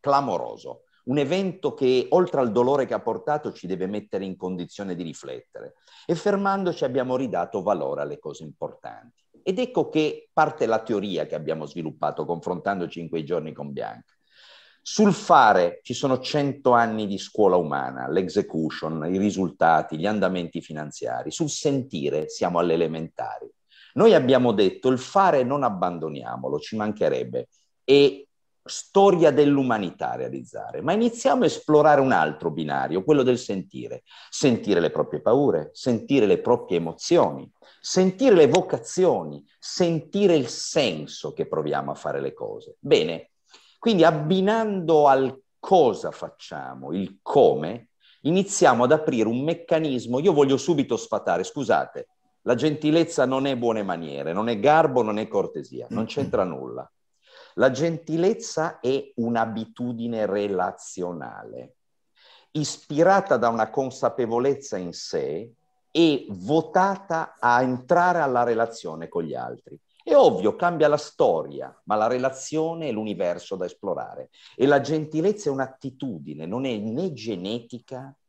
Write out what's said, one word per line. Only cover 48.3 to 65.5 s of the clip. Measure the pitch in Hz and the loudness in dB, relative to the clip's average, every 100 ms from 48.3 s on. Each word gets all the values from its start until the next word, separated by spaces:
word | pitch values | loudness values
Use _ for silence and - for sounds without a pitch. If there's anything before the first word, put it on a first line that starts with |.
| 180 196 - 156 120 | 0 0 2 4 4
ad | 123 | 4
aprire | 156 156 127 107 | 2 2 0 0
un | 120 | 0
meccanismo. | 147 165 - 160 160 127 113 127 | -4 -6 -2 -2 0 -4 -4 0
Io | 175 | 2
voglio | 151 139 135 | 4 4 4
subito | - 156 135 113 | 2 0 0 -2
sfatare, | - 104 - 87 | -2 -4 0 -2
scusate, | 95 - 120 87 65 - - _ _ _ | -2 -6 0 0 0 -10 -16 _ _ _
la | - | -2
gentilezza | 123 151 151 151 160 160 - | 0 0 0 2 2 2 0
non | 127 135 139 | 0 0 0
è | 131 | 0
buone | 120 110 | 0 -2
maniere, | 98 85 80 69 71 | -2 -6 -6 -8 -6
non | 87 113 | -4 -2
è | 110 | 2
garbo, | 123 156 156 127 | 4 4 4 2
non | 110 107 | 0 -2
è | 107 | -2
cortesia, | 101 90 78 69 64 60 | -2 -2 -6 -12 -14 -10
non | - | -6
c'entra | 113 - 135 110 | -6 -6 -2 -2
nulla. | 92 69 64 60 64 _ _ _ _ - - | -2 -4 -10 -12 -14 _ _ _ _ -20 -16
La | - 127 | 2 2
gentilezza | 123 170 165 - 160 185 226 - - 156 - | 2 -2 -4 -4 0 0 0 -6 -6 -6 -4
è | 123 135 - - | -2 -2 -4 -6
un'abitudine | 117 117 113 113 110 - 123 117 117 117 104 | -2 -2 -2 -4 -10 -10 -8 -6 -6 -4 -2
relazionale, | 101 101 92 92 - - - 90 85 62 50 55 58 64 _ _ _ _ _ _ _ _ | -2 -2 -2 -4 -6 -16 -8 -8 -8 -12 -14 -16 -16 -18 _ _ _ _ _ _ _ _
ispirata | 156 143 - _ 147 170 196 185 131 | -6 -6 -8 _ 2 4 4 2 2
da | 117 | 2
una | 113 110 | 0 -2
consapevolezza | - 131 - 123 - 117 117 131 135 - 98 | -2 -6 -2 -4 -2 -2 0 0 -2 -6 -8
in | 90 | -8
sé | 80 - 82 67 76 117 | -10 -8 -6 -4 -8 -10